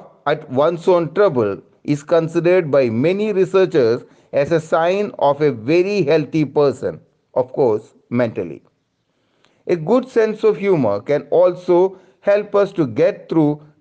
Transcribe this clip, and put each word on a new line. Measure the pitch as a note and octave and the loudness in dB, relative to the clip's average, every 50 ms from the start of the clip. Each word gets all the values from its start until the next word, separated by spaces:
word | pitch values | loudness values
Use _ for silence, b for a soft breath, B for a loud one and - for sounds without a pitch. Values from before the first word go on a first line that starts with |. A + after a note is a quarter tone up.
| - - _ _ - | -6 -16 _ _ -4
at | C#3 D3+ D3 D3+ - | -4 -4 -4 -4 -6
one's | B2+ B2 D3 D#3+ F3 E3 - | -2 0 0 0 0 0 2
own | F#3+ F3+ F3 E3+ D3 D#3 | 2 2 2 2 0 0
trouble | F#3+ G#3 G3 C#3 B2 A2 G2+ G2 - - _ _ _ - | 2 2 2 2 0 -2 -2 -2 -6 -10 _ _ _ -6
is | - D3 C#3+ - | -4 -4 -4 -2
considered | - E3+ E3 E3 D#3+ E3 E3+ D#3+ F3 F3+ F#3 F3 C#3+ | 0 0 0 0 0 -2 0 2 2 2 2 2 2
by | C3 C#3 C3+ A#2+ | 2 2 2 2
many | A2 A#2 C3 E3 F#3+ G3+ G#3 A3 G3+ | 0 0 0 0 0 0 -2 -2 0
researchers | F#3+ F#3 E3 F3 F#3+ F#3+ E3+ E3 D#3 B2 A2+ A#2 C3+ - b b b b b b | 0 0 0 2 2 2 2 2 2 2 2 2 0 -4 b b b b b b
as | C#3 C#3+ C#3 E3+ | -2 -2 0 0
a | D#3+ | -2
sign | D#3+ - - E3 D#3+ F3 F#3 G3+ G#3 G3+ - - | -2 0 0 0 2 0 0 -2 -4 -6 -4 -2
of | - C#3 C#3+ C#3 | 0 0 0 2
a | D3+ D3 | 0 -2
very | C3 A2+ G#2 A#2+ D#3+ F3 F3+ G3 G#3 G3+ E3+ | -2 -2 -2 0 0 0 2 0 0 -2 0
healthy | C3+ D#3 D#3+ D3 B2 - D#3+ D3+ | 0 0 0 0 -2 -2 -2 -2
person, | C3 - D3 D3 C#3 A#2+ - - F#2+ D#2+ D#2 - _ _ _ _ _ - | -2 0 0 0 0 0 -2 -6 -8 -8 -10 -14 _ _ _ _ _ -4
of | - B2+ B2 - | -4 -4 -4 -2
course, | - C#3+ A#2+ G#2+ G#2+ - - _ _ _ - | 0 0 0 0 -2 -4 -10 _ _ _ -6
mentally. | A#2+ A#2+ B2 A2+ - A2+ F#2+ E2 C#2+ - _ _ _ _ _ _ _ _ _ _ _ _ _ _ _ _ _ _ _ _ _ | -4 -2 -2 -2 -4 -6 -10 -10 -10 -16 _ _ _ _ _ _ _ _ _ _ _ _ _ _ _ _ _ _ _ _ _
A | - F3+ | -4 -4
good | F3 D#3 D3+ A#3 C4 B3+ - | -4 -2 0 0 0 0 -2
sense | - A#3 A3 A3 G#3+ G#3+ - | -2 0 0 0 -2 -2 0
of | A3 G3 | 0 0
humor | D#3+ F#3+ G3+ F#3 D#3 C3 G#2+ G2+ G2+ | 0 0 0 0 2 2 0 -2 -2
can | G2+ - C#3+ C#3+ C3 - | -4 -2 -4 -4 -2 0
also | - D#3+ F3+ F3+ F3 E3+ - - F3+ F3 F#3 F#3+ F#3+ B B B B B | 0 2 2 2 0 -2 -2 0 2 2 2 2 -2 B B B B B
help | B G3 G3+ G3+ G#3 G#3 - | B 0 0 0 0 -2 0
us | G3+ G3+ F#3 - | 0 0 0 -2
to | - D#3+ | -4 -4
get | B2 G#2+ A2+ D#3+ F#3+ G3 G3 - - | -2 0 0 0 0 0 -2 -8 -4
through | - E3 D#3 D3 D3 D3 B B B B | 0 0 0 0 0 -4 B B B B